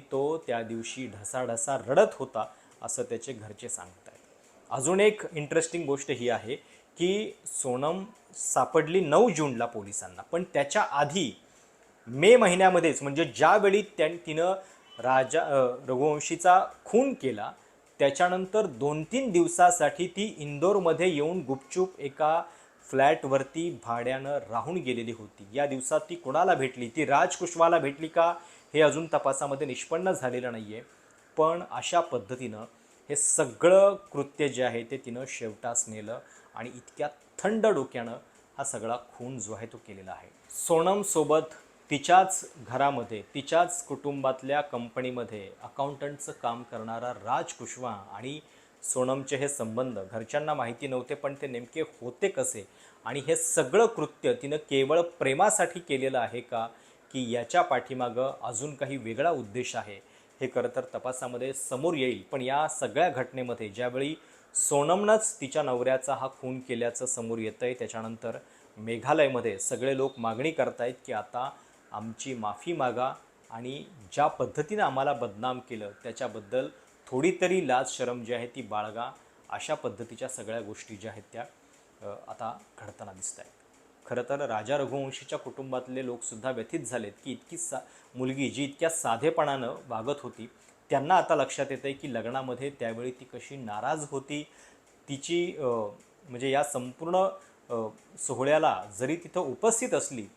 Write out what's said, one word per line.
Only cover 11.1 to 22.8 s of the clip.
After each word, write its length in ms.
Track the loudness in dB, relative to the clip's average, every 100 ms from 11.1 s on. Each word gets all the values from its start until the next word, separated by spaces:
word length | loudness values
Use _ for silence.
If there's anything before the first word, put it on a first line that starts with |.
| 2 -2 -6 _ _ _ _ _ _ -10
मे 280 | 4 10 10
महिन्यामध्येच, 680 | 10 8 8 8 4 2
म्हणजे 220 | -2 0 0
ज्यावेळी 560 | 4 6 8 6 4
त्यां-, 360 | 2 0 0 0 -6
तिनं 280 | 0 0 0 -6 -20 -20 -4
राजा, 420 | 4 4 4 2
अ, 140 | 2 4 4 2 -2
रघुवंशीचा 800 | 2 4 2 -2 2 8 8 6 -6 2
खून 280 | 4 4
केला, 380 | 2 -4 -4 -8 -10 _ _ _ _
त्याच्यानंतर 640 | 2 4 2 2 0 0 0
दोन 380 | 0 -2 -2
तीन 280 | -2 -2 2
दिवसासाठी 760 | 4 4 8 8 8 2 2 -4
ती 280 | -2 -4 -4
इंदोरमध्ये 720 | -8 0 4 4 4 4 2
येऊन 320 | 2 0 -2
गुपचूप 580 | -2 -6 -4 -2 -2 -2
एका 440 | -10 0 2 2 0 -14 -20 _